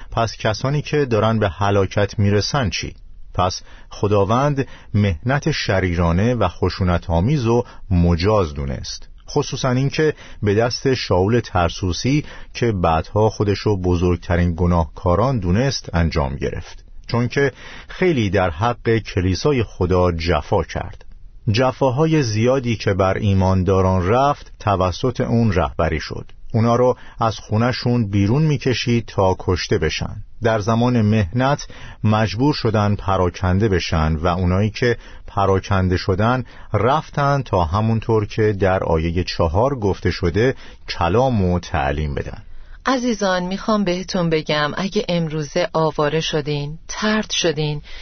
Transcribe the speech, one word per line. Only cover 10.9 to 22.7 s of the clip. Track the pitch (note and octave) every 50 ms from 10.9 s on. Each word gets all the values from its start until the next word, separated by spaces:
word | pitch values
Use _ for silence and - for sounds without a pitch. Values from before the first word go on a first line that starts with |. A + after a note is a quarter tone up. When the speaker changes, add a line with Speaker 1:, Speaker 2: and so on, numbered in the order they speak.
| C3
Speaker 1:
شاول | - - - G2 F2+ F#2+ G#2+ A#2+ A#2+
ترسوسی | - - - F2+ E2+ E2 - - G2+ F2+ F2 - - B2 C#3+ D3+ - - - - - - -
که | - A#2+ A#2
بعدها | G2+ F#2 F2 E2 D#2+ D#2+ - - - G#2 A2 G#2+
خودشو | - - G#2+ G2+ G2 - - A2 G#2
بزرگترین | F#2 F2+ F2+ F2+ F2 F2+ F2+ F2 E2+ - - F2+ F2 F2 F2 E2
گناهکاران | E2+ F2+ F2 F2+ E2+ D#2+ - - - - F2+ F2 F#2+ A#2 C3+ B2+ A2
دونست | F2+ F2 F2+ A2 C3+ C#3 - - - -
انجام | - E2+ E2+ D#2 D2 D#2+ C#2 C2 C#2
گرفت، | C2+ C2+ B1 - - - - - - - - - - -
چون | - - A#2 B2 A#2+
که | - C#3+ C#3+ C3+ - - - - - - - -
خیلی | - - F#3 F3+ D#3+ B2 G#2+ F#2+
در | F#2 G2 F#2 F2+
حق | D#2 - A2+ A#2+ A#2+ - - A#2+ A2+ A2
کلیسای | G#2+ - - G2 F2 F#2+ F2+ - - D3+ C#3+ B2
خدا | G#2 - - - F#2 E2+ F#2 F2+ F2+ F2+
جفا | E2+ D#2+ E2 E2+ E2 D2+ - - A2 F#2+
کرد. | - - - - - - - - - - - - - - - - - A2+
جفاهای | G2+ A#2+ C3 B2+ - - C#3+ C3 A#2+ C#3 D#3+ D#3+ D#3+ D#3
زیادی | C3 A2 G#2 A2 A#2 B2 C3+ C#3 A#2+ A#2+